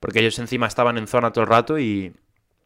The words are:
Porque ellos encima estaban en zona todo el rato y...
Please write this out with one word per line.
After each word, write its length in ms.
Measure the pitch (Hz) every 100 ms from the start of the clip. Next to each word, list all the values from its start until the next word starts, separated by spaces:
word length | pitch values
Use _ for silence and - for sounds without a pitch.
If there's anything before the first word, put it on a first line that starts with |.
Porque 200 | - 113
ellos 180 | 113 107
encima 280 | 117 123 113
estaban 300 | 113 120 117
en 100 | 107
zona 260 | 123 117
todo 100 | 117
el 40 | 110
rato 280 | 113 117 156
y... 360 | 120 101 95 - _ _ _ _